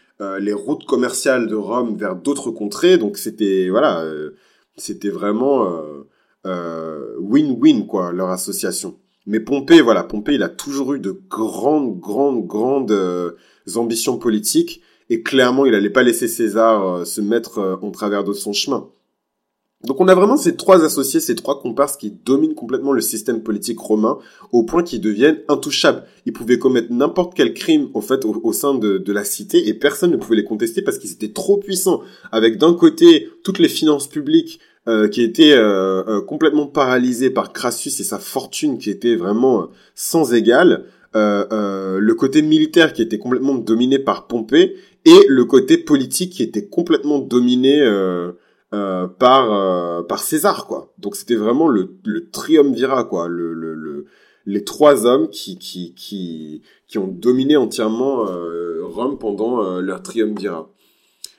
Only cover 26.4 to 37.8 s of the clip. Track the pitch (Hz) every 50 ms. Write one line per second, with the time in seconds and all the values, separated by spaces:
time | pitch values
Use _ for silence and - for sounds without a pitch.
26.4 | 117 110 123 - - 131 127 120 117 120 120 120 143 160 170 185 180 180 - -
27.4 | 139 117 - - - 170 160 151 135 - 131 113 104 - 131 131 110 107 104 107
28.4 | - 113 104 - - 143 139 123 107 104 95 95 90 101 101 104 101 - - -
29.4 | 101 - - 175 165 160 160 - 135 147 143 - 185 175 156 110 - - 113 107
30.4 | 104 - 113 104 117 113 - - - - - - - 101 - - 107 104 - -
31.4 | - - 202 202 202 208 190 185 - 190 160 - - - - - - - - 113
32.4 | 110 113 113 101 147 170 170 170 170 160 160 - 170 170 165 143 - - - _
33.4 | - 196 190 - 170 - - - 165 156 147 139 - - - 151 143 143 160 165
34.4 | - - - - _ _ _ _ _ 113 110 110 107 104 104 120 120 110 117 156
35.4 | 160 151 143 123 107 104 98 95 95 95 95 95 92 107 107 98 - - 147 147
36.4 | 160 151 151 147 147 135 131 151 135 127 127 123 123 127 123 120 131 127 - 110
37.4 | 98 - - - - 120 120 -